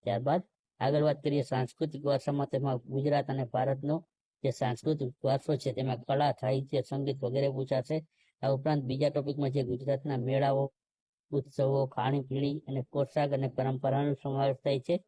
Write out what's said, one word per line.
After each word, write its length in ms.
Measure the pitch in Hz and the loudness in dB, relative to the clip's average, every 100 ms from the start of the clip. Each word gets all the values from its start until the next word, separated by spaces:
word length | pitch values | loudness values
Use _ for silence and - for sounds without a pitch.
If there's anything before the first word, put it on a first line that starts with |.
| - | -2
ત્યારબાદ 360 | 101 131 170 - _ _ _ | -2 0 0 -2 _ _ _
આગળ 220 | 113 147 | 0 2
વાત 180 | 151 139 | 2 2
કરીએ 220 | 151 143 | 0 0
સાંસ્કૃતિક 600 | 127 113 120 - 156 143 143 | 0 -2 -2 -4 -4 -2 0
વારસામાં, 420 | 113 - 143 139 | 0 0 -2 0
તેમાં 300 | - 139 127 | 0 0 -2
ગુજરાત 520 | - 135 143 143 117 | -4 -2 2 2 0
અને 160 | 135 127 | -2 -2
ભારતનો 500 | 110 110 135 143 - - _ _ _ | 0 0 0 0 -2 -4 _ _ _
જે 80 | 135 | -4
સાંસ્કૃતિક 600 | - 113 120 151 151 135 - | -2 -2 -2 -2 -2 -2 -4
વારસો 280 | 110 135 - 147 | 0 0 0 -2
છે, 140 | - | -2
તેમાં 260 | 127 131 113 | -2 -2 -4
કળા, 280 | - 135 147 | -2 0 2
સાહિત્ય, 500 | - 107 120 135 110 | 0 0 0 0 -2
સંગીત 360 | - - 135 - | -2 -4 -2 -2
વગેરે 300 | 101 131 139 | -2 2 0
પૂછાશે. 480 | 135 131 110 110 156 156 _ _ _ | 0 -2 -2 0 -4 -4 _ _ _
આ 60 | 113 | 0
ઉપરાંત 340 | 113 147 151 | 0 2 0
બીજા 260 | 127 131 147 | 0 0 2
ટોપિકમાં 420 | 143 139 143 139 | 0 -2 -2 0
જે 120 | 139 | 0
ગુજરાતના 540 | 127 123 131 113 151 135 | 0 -2 -2 -2 0 -2
મેળાઓ, 460 | 123 135 117 110 123 _ _ _ _ _ _ | 0 2 2 2 0 _ _ _ _ _ _
ઉત્સવો, 500 | 143 135 - 135 139 135 | -4 -2 0 2 2 0
ખાણીપીણી 760 | - - 139 135 135 143 147 - | 0 0 0 0 -2 0 -2 -4
અને 140 | 135 | -6
પોશાક 480 | 127 143 139 - 143 | -4 -2 0 2 2
અને 160 | 139 135 | 2 -2
પરંપરાનો 640 | - 110 131 135 135 143 | 0 -2 0 0 2 2
સમાવેશ 440 | 139 143 135 113 107 | 0 -2 0 2 2
થાય 160 | - 139 | 0 -2
છે. 160 | - 175 | 0 -2